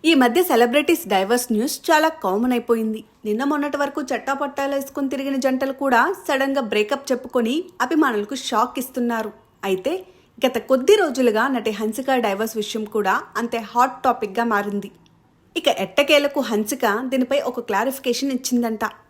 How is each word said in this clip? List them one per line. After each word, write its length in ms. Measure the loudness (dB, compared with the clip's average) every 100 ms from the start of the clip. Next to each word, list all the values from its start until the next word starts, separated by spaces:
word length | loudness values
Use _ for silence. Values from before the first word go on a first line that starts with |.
ఈ 100 | 4
మధ్య 280 | 6 6 4
సెలబ్రిటీస్ 640 | 4 4 4 4 2 0 2
డైవర్స్ 440 | 0 2 0 2
న్యూస్ 380 | 0 0 -4 2
చాలా 180 | 4 4
కామన్ 440 | 0 -2 0 0
అయిపోయింది. 520 | 0 0 0 0 -6 -12 _
నిన్న 200 | -4 -2
మొన్నటి 320 | 0 0 -2 -2
వరకు 260 | -2 -4
చట్టాపట్టాలు 720 | -4 -4 -4 -4 -4 -4 -2
వేసుకొని 340 | -4 -6 -6 -4
తిరిగిన 280 | -4 -4 0
జంటలు 360 | 0 0 -2
కూడా 420 | -2 2 2 2 -2 -2
సడన్ 280 | 0 0 -2
గా 40 |
బ్రేకప్ 520 | -2 -2 0 -4 -2
చెప్పుకొని 520 | -4 -2 -2 0 -2 -6 _
అభిమానులకు 520 | 0 2 2 0 -4
షాక్ 440 | -8 -2 0 0 -4
ఇస్తున్నారు. 540 | -6 -4 -2 -2 -6 -12 _ _
అయితే 420 | -4 -2 -2 -4 -8 _ _ -2 0
గత 120 | 0
కొద్ది 380 | 0 2 6 6
రోజులుగా 520 | 4 2 2 2 0
నటి 220 | 0 -2
హన్సిక 440 | -2 -4 -4 0
డైవర్స్ 420 | 0 0 -2 -4 -4
విషయం 280 | -6 -6
కూడా 380 | -4 -2 0 0 -2 -6
అంతే 220 | -4 -6
హాట్ 440 | -4 0 0 2
టాపిక్ 360 | -2 0 -4 -2
గా 60 |
మారింది. 460 | 0 0 -2 -6 -8 -18 _ _ _ _ _ 0
ఇక 120 | 0
ఎట్టకేలకు 720 | 0 0 0 4 4 4 -2
హన్సిక 600 | 0 0 -2 0 0 0
దీనిపై 360 | -2 -2 0 0
ఒక 200 | -2 -6
క్లారిఫికేషన్ 720 | -4 -2 -2 -2 -4 -2 -2
ఇచ్చిందంట. 520 | -2 0 0 0 -2 -6 -8